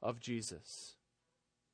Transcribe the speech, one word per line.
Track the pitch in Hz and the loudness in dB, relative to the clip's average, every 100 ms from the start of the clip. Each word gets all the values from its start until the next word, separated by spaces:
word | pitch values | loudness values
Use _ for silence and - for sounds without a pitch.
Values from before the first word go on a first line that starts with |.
of | 113 120 | 2 2
Jesus. | 123 117 104 82 - - - - _ _ _ _ _ _ _ | 2 2 2 -4 -8 -10 -10 -14 _ _ _ _ _ _ _